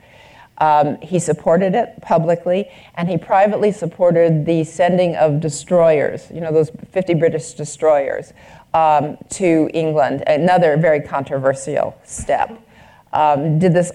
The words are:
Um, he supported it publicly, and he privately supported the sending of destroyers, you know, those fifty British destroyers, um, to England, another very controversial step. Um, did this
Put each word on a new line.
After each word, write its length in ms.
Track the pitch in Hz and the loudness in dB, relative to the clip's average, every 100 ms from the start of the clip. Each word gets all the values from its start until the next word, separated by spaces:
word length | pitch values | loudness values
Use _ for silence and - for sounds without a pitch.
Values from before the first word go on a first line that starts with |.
| _ - - - - - | _ -20 -20 -20 -12 -2
Um, 400 | 156 151 147 - | 2 2 2 -4
he 160 | 160 180 | -4 -4
supported 560 | - - 185 175 190 | -2 -2 0 2 2
it 260 | 233 - - | 0 -4 -6
publicly, 680 | - 170 160 170 - 185 208 - - | -2 0 0 -2 -2 -4 -4 -14 -16
and 160 | 165 175 | -6 -4
he 80 | 165 | -4
privately 540 | - 196 202 202 208 | 0 2 2 2 -2
supported 760 | 190 165 - 175 170 170 156 156 | -2 -6 0 2 4 2 2 0
the 180 | 165 | -2
sending 520 | 156 - 175 180 175 - | -2 -2 0 2 0 0
of 240 | 156 147 | 0 0
destroyers, 920 | 160 - - 180 165 151 - - - | -4 -8 0 2 4 4 0 -4 -12
you 80 | 160 | -10
know, 120 | 165 | -2
those 180 | 156 151 - - | 0 0 -4 -8
fifty 220 | 190 185 | -4 -2
British 380 | 160 165 160 - | 2 0 -2 -10
destroyers, 800 | - 151 - 156 143 135 - - - - - _ | -12 -12 -2 0 2 0 -6 -12 -20 -20 -20 _
um, 460 | 160 156 151 147 - - | 0 2 2 0 -8 -14
to 380 | - 180 160 151 | -2 2 2 0
England, 480 | 165 160 151 127 135 - | -2 -2 0 0 -2 -2
another 500 | 151 175 180 165 151 | 2 2 4 4 2
very 220 | 165 151 | 2 0
controversial 920 | - 143 135 139 135 135 151 139 - - | -2 -6 -4 -2 -2 -2 -4 -4 -4 -8
step. 460 | - - - 135 - 226 _ _ - _ _ | -16 -10 -4 -2 -4 -8 _ _ -20 _ _
Um, 460 | 143 151 139 160 156 | 0 2 2 0 2
did 140 | 185 | 2
this 200 | 175 170 | 2 0